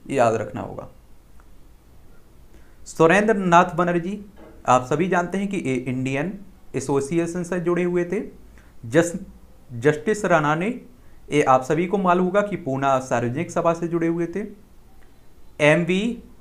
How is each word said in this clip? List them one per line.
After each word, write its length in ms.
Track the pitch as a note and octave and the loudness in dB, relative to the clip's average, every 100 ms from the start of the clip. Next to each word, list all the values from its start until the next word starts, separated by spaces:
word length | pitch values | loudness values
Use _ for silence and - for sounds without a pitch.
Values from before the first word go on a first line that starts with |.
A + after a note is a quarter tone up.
| - | -6
याद 240 | C3+ A#2 | 2 2
रखना 260 | A2 G#2+ G#2 | 2 -4 -8
होगा। 280 | G2 G2 - - - - - - - - - - - - - - - - - - - - - | -10 -12 -14 -20 -20 -20 -20 -20 -20 -20 -20 -20 -20 -20 -20 -20 -20 -20 -20 -20 -20 -20 -16
सुरेंद्र 480 | - E3 F#3 G#3+ | 2 4 6 4
नाथ 400 | G3+ F#3 E3+ F3 D#3+ | 0 4 4 4 2
बनर्जी, 480 | F3 F3 E3+ G#3 - - - - - | 0 0 -4 -8 -12 -20 -20 -10 2
आप 180 | B2+ B2 | 2 2
सभी 220 | D3 C#3+ | 0 0
जानते 300 | F3+ F3 G3+ | 0 0 -4
हैं 100 | G3+ | -4
कि 80 | G3+ | -4
ये 180 | C3 | -2
इंडियन 640 | C3 C3 B2+ C3 C3+ E3 - - - - | -4 -4 -4 -4 -4 -4 -8 -16 -20 -10
एसोसिएशन 680 | C3+ C3+ C#3 C#3 E3+ E3+ F3 | -8 -2 -2 0 -2 -2 -4
से 180 | F3 F3+ | -6 -4
जुड़े 240 | E3+ F3 | -2 0
हुए 200 | F3+ F3 | 0 -2
थे। 160 | F3 F#3+ - - - - - - A2+ | -2 -4 -6 -14 -20 -20 -20 -18 0
जस-, 300 | C#3 E3+ - - - - - - | 2 2 -2 -12 -18 -20 -20 -16
जस्टिस 520 | A#2+ C#3 D3+ G#3+ G#3+ | 0 0 2 -2 -2
राणा 300 | F#3+ E3+ D3 | 2 2 4
ने, 140 | D#3 G3 B3 - - - - - | 0 -2 -6 -12 -20 -20 -20 -2
ये 120 | C#3+ | 0
आप 180 | C#3+ C3 | 4 4
सभी 240 | C3 D#3 F3+ | 4 0 0
को 120 | G3 | 0
मालूम 260 | F#3 F3 | 2 2
होगा 160 | F3+ G3 | 2 0
कि 140 | G3+ F3+ | 0 -4
पूना 420 | C#3 C3+ C#3 C3 | -4 -2 2 0
सार्वजनिक 500 | B2+ B2 A#2+ B2+ E3+ | 0 -2 -2 -4 -4
सभा 220 | F3 E3 | -2 0
से 140 | E3+ E3+ | 0 -2
जुड़े 180 | E3+ E3 | -2 -2
हुए 200 | E3 E3+ | -2 -4
थे। 200 | F#3 G#3 - - - - - - - - - - - | -6 -10 -14 -20 -20 -20 -20 -20 -20 -20 -20 -20 0
एमवी, 600 | D3+ D#3+ E3 F#3 A#3 - - - | 4 4 2 0 -2 -6 -12 -18